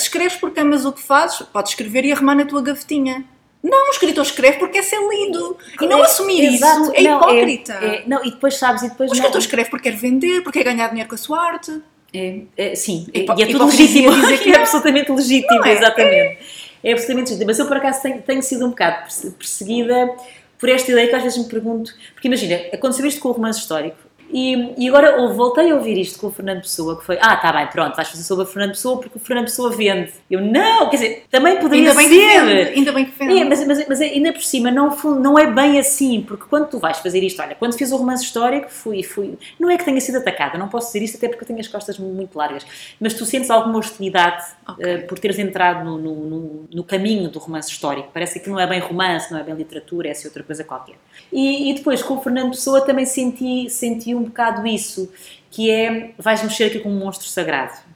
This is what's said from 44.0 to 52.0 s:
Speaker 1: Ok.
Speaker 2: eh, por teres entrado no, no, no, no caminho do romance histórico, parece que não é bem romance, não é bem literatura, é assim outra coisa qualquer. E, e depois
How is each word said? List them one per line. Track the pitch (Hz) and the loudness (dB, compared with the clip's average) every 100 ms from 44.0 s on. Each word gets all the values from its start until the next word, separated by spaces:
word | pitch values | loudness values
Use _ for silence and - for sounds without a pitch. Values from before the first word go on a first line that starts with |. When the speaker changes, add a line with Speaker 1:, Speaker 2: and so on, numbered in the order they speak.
| 190 180 175 - - - - | -2 2 0 -2 -12 -18 -18
Speaker 1:
Ok. | 180 180 | -8 -6
Speaker 2:
eh, | 175 | -6
por | - 185 | -8 -6
teres | 202 190 | -4 -4
entrado | 196 190 180 170 | -6 0 0 0
no, | 165 160 | -6 -8
no, | 160 156 | -8 -10
no, | 151 160 160 156 156 | -10 -10 -12 -14 -12
no | 170 175 | -12 -6
caminho | 190 208 214 170 | -4 -2 -2 -4
do | 156 | -10
romance | 165 160 151 | -12 -12 -12
histórico, | - 151 139 - | -8 -8 -8 -10
parece | 165 170 175 | -10 -10 -10
que | 196 | -8
não | 196 | -4
é | 180 | -2
bem | 185 | -2
romance, | 175 175 185 165 - | -4 -4 -2 -2 -6
não | 160 | -12
é | |
bem | 151 156 | -10 -12
literatura, | 151 156 - 175 160 | -12 -14 -12 -10 -8
é | |
assim | - 151 | -10 -14
outra | 143 | -16
coisa | 143 156 | -14 -14
qualquer. | 151 127 - - _ - _ | -12 -14 -16 -20 _ -20 _
E, | 269 269 277 277 | -2 -2 -2 -4
e | |
depois | 277 311 240 | -2 -2 -2